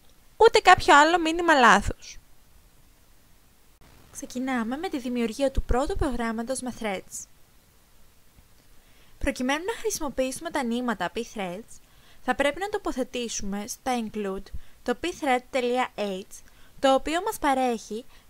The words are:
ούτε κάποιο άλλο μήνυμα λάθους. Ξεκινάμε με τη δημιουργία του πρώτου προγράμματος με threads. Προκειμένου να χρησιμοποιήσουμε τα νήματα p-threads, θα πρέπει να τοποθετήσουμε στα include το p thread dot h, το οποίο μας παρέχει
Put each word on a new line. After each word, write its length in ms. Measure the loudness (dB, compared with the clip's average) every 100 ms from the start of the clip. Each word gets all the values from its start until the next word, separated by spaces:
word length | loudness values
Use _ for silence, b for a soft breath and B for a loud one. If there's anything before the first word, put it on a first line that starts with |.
| -20 -20 -20 4
ούτε 220 | 6 8
κάποιο 380 | 6 6 8 8
άλλο 220 | 8 4
μήνυμα 340 | 0 0 4
λάθους. 640 | 6 8 6 4 -6 -12 -20 -20 -20 -20 -20 -20 -20 -20 -20 -20 -20 -20 -20 _ _ -20 _ -20 -20 -20
Ξεκινάμε 680 | -16 -10 -6 -2 -2 -2 -4
με 120 | -4
τη 100 | -4
δημιουργία 520 | -4 -2 -2 0 0
του 100 | 0
πρώτου 340 | 0 0 0 0
προγράμματος 640 | -2 -2 -4 -4 -6 -6
με 140 | -6 -6
threads. 460 | -6 -6 -10 -16 -16 -20 -20 _ _ _ _ -20 -20 -20 -20 -20 -20 -20 -20 b b b b -4
Προκειμένου 440 | -4 -2 -2 -2
να 100 | -4 -4
χρησιμοποιήσουμε 680 | -4 -4 -4 -2 -2 -4 -6
τα 140 | -4
νήματα 480 | -2 -2 -2 -2 -4 -4
p-threads, 640 | -8 -8 -8 -8 -14 -20 b b b b -4
θα 100 | 0
πρέπει 240 | 0 0
να 100 | -4
τοποθετήσουμε 960 | -4 -4 -4 -4 -6 -6 -6 -6 -6 -8
στα 360 | -8 -4 -4
include 400 | -4 -6 -6 -6 -8 b b b
το 140 | -4 -4
p 40 | -4
thread 360 | -4 0 0 0
dot 340 | -2 0 0 -2 -4
h, 280 | -6 -6 -10 -18 b b b b
το 140 | 4
οποίο 280 | 4 2 -2 -2
μας 120 | -2
παρέχει 640 | 0 2 0 -2 -6 -12 -12 b b